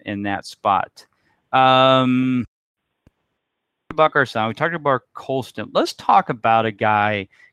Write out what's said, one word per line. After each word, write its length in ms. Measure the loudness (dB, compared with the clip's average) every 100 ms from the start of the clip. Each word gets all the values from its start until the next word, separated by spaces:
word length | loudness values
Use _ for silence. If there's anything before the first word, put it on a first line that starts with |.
| -10
in 180 | -8
that 220 | -6 -8 -8
spot. 600 | -6 0 0 -2 _ -20 _ _ _ _
Um, 920 | 2 4 4 4 4 2 0 0 -2 -4 _ _ _ _ _ _ _ _ _ _ _ _ _ -8 0
Buck 200 | 0 2
Arson, 320 | -2 -2 -4
we 60 |
talked 220 | -2 -4 -4
about 260 | -2 -2 -4
Colston. 560 | -16 -8 -8 -8 -12 -6
Let's 200 | -4 -4
talk 360 | -4 2 2 2
about 360 | -2 0 2 0
a 60 |
guy 560 | -2 0 2 0 -2 -8 _ _